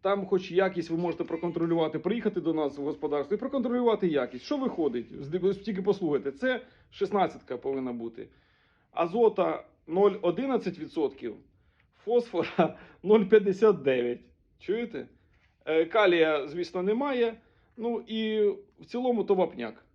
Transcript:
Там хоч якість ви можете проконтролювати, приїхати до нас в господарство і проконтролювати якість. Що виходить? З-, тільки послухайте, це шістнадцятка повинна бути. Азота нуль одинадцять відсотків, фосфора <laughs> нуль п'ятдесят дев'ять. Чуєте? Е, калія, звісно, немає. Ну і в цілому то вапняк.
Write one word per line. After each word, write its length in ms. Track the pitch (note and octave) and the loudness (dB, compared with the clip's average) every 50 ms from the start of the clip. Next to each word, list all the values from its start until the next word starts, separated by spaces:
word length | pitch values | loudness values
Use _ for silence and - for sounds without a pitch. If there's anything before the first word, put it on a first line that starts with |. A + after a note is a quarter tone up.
| _ | _
Там 220 | F#3+ G3+ G3+ F#3+ | 0 0 0 0
хоч 260 | F#3+ G3+ F#3 F#3 - | 0 0 0 0 2
якість 380 | E3 F#3 G3 F#3+ F#3 F3 E3 - | 2 2 2 2 0 -4 -4 -2
ви 80 | E3 E3 | -2 -2
можете 260 | F3 E3+ E3 - F3 | -2 -2 -2 -4 -4
проконтролювати, 760 | - E3+ E3 E3+ F3 D#3+ E3+ E3 E3 E3 E3+ D#3+ D#3 D#3 D3+ | -4 -4 -4 -4 -4 -2 -2 0 0 2 2 2 0 -2 -4
приїхати 420 | D3+ F#3+ A3 A#3+ - G#3+ G3 F#3 | -2 -2 -2 0 -2 -2 -2 -2
до 120 | D3+ D#3+ D#3+ | -2 0 0
нас 240 | D#3 D3+ C#3 C#3+ C#3+ | 0 0 -2 -2 -4
в 40 | |
господарство 540 | C#3+ D3 D3+ - D3+ D3 C#3+ D3 C#3 - G3 | -4 -4 -4 -4 -4 -2 -2 -2 -2 -2 -4
і 40 | G3+ | -4
проконтролювати 680 | A#3+ C4+ C#4+ C#4 A3 B3+ A#3+ B3 B3 A#3 A3 G#3 - F3 | -2 -2 -2 -2 -2 0 0 2 2 2 2 2 0 0
якість. 380 | D3+ C#3 B2 B2 - B2 - | 2 0 -2 -2 -6 -12 -6
Що 120 | - D4 C#4+ | -4 -4 -2
виходить? 680 | C4 A#3+ - - D#3+ C#3+ A#2 A#2+ A#2 - - B2+ C#3 | -2 -4 -2 0 -2 0 0 -2 -8 -8 -12 -12 -10
З-, 320 | C#3 D#3 F#3 F3 G3 G3 | -6 -6 -2 0 0 -2
тільки 260 | F#3+ - A3+ G#3 F#3 | -2 -4 -6 -6 -2
послухайте, 500 | F#3 G3+ G3+ G3 F#3 D#3 D3 C3 - C#3 | 0 0 0 0 0 0 0 0 -2 -4
це 300 | C3 - - C4 B3+ A#3 B3 - _ _ _ _ | -8 -4 -2 -2 -2 -2 -6 -12 _ _ _ _
шістнадцятка 640 | - - G3 F#3 G3+ G3+ F#3 D3+ - B2+ - - C3 A#2+ | -6 -6 -4 -2 0 0 0 0 -2 -10 -10 -10 -10 -6
повинна 360 | - C3+ C3+ C3+ C3 B2+ A#2+ | -4 -4 -4 -4 -4 -4 -6
бути. 340 | A#2+ A#2 A#2 A2+ A2+ G#2+ - _ _ _ _ _ _ _ _ _ _ _ _ | -6 -8 -10 -10 -12 -18 -18 _ _ _ _ _ _ _ _ _ _ _ _
Азота 760 | _ - E3+ E3+ E3+ A#3 A#3 G#3+ - - F3+ E3 D#3 - - - _ _ _ - | _ -2 -2 -2 2 4 4 4 4 2 -2 -2 -2 -4 -8 -14 _ _ _ -4
нуль 240 | D#3+ F#3 G3+ G3+ F#3+ - | 2 4 4 4 4 2
одинадцять 580 | - F3 E3+ E3+ C4 C4+ C4 A3 F3+ F#3+ - - | -2 -2 0 0 -2 0 -2 0 -2 -2 -6 -6
відсотків, 560 | D#3 C#3 - E3 D3+ C3 - - - A#2 G#2 - - _ _ _ _ _ _ _ _ _ _ _ _ | -12 -8 -4 -2 -2 -2 -2 -4 -10 -10 -10 -10 -18 _ _ _ _ _ _ _ _ _ _ _ _
фосфора 760 | G3+ A#3 A#3+ A#3 - - E3+ D#3+ - - - F3 - - - - - | 0 2 2 2 0 -2 -4 -4 -2 2 2 2 2 2 -8 -20 -20
<laughs> 140 | - _ - | -20 _ 2
нуль 200 | F3+ G#3+ A3+ G3+ | 4 4 4 6
п'ятдесят 580 | F#3 A3 G#3+ G3 G3+ F#3 F#3 A3 G#3+ G3 D#3 | 6 6 6 6 4 0 4 4 4 4 4
дев'ять. 380 | C3 C3+ C3 B2+ A#2+ A#2+ B2 A#2+ - _ _ _ _ _ _ _ | 2 0 2 2 0 -2 -4 -6 -10 _ _ _ _ _ _ _
Чуєте? 480 | - - G3 A3+ A#3+ G#3 - C#3 A#2+ - _ _ _ _ _ _ _ _ _ _ _ | -6 -4 -4 -4 -4 -6 -8 -12 -12 -12 _ _ _ _ _ _ _ _ _ _ _
Е, 200 | - D#3 D#3+ E3 | 0 2 2 2
калія, 600 | E3 - - G#3 F#3 F3 E3+ D#3+ D#3 D#3 D3 C3 C#3+ | 4 4 4 6 6 6 6 4 4 2 -2 -2 -6
звісно, 360 | C#3+ F3 F3 - - F#3 F3+ | -6 -6 -8 -6 -4 -2 0
немає. 540 | G3 G#3+ A#3+ C#4+ C#4+ C4+ B3 A#3 A3+ A3 A3 _ _ _ _ _ _ _ - | 0 0 0 0 -2 0 0 0 0 -2 -6 _ _ _ _ _ _ _ -8
Ну 260 | A3 A#3 A#3+ G#3+ - - | -6 -4 -4 -4 -6 -6
і 420 | A3 A3 A3 A3 A3 G#3+ G#3 G#3 F#3+ - - _ _ _ | -6 -4 -2 -2 0 2 2 2 0 -2 -10 _ _ _
в 60 | D#3+ | -20
цілому 380 | - - A#3+ B3 B3+ A#3+ A3 G3 | -8 -6 -4 0 0 0 0 2
то 120 | - G3+ | 2 2
вапняк. 500 | F#3 F3+ - - B2+ A#2 A2 - - _ _ | 2 2 0 -2 -8 -8 -10 -10 -12 _ _